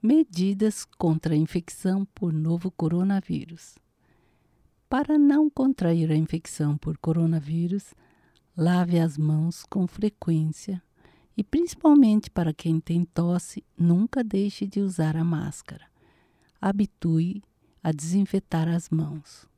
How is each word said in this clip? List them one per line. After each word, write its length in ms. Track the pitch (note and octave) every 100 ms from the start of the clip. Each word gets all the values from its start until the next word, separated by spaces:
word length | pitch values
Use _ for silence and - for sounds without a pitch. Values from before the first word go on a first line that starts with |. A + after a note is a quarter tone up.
Medidas 840 | G#3+ D4+ D#4 E3+ F#3+ G3 G#3+ - -
contra 500 | _ F3+ D#3+ - D3+
a 20 |
infecção 680 | D#3+ F3+ E3 - F#3+ F#3+ G3 -
por 180 | F3+
novo 380 | D#3+ D#3 E3+ F3+
coronavírus. 1040 | - D#3+ E3+ F#3+ G3 - D#3+ D3 E3 - - _ _ _ _ _ _ _ _ _ _ _
Para 300 | B3+ C#4+ D4+
não 320 | C#4+ C#4+ D4+
contrair 600 | - C4+ C4 E3+ E3+ D#3+
a 40 | D#3
infecção 600 | D#3 E3 - - D3+ D3
por 220 | - D#3
coronavírus, 960 | - D#3+ E3 E3 C#3+ E3 E3+ G3 - _ _ _ _ _ _ -
lave 420 | E3 F3+ F3 E3+
as 200 | E3 C#3+
mãos 440 | D3+ D#3 E3 - -
com 200 | G3 F3+
frequência 960 | - G#3 - - D#3+ D#3 D#3 - F#3 _ _ - _ _ -
e, 60 |
principalmente 880 | G3+ D4 F4 - D#4+ D4 A#3+ G#3+ -
para 200 | - E3
quem 280 | D3+ E3 D#3+
tem 260 | - E3+ F3
tosse, 580 | - E3+ F3 - - - _
nunca 460 | E3+ F3 A3 -
deixe 420 | A#3 G3 G3+ - G3
de 140 | G3+
usar 360 | G3 F3+ D#3+ D#3
a 80 |
máscara. 600 | E3 D#3+ D#3 - - - _ _ _ _ _ _ _ _
Habitue 840 | F#3+ G3+ G3+ _ E3+ D#3+ E3+ G3+ - _ _ _
a 80 | E3
desinfetar 760 | D3+ D#3 F#3 G3 G3 - E3+ D#3+
as 220 | E3+ -
mãos. 580 | D#3+ D#3 D3+ D3 - _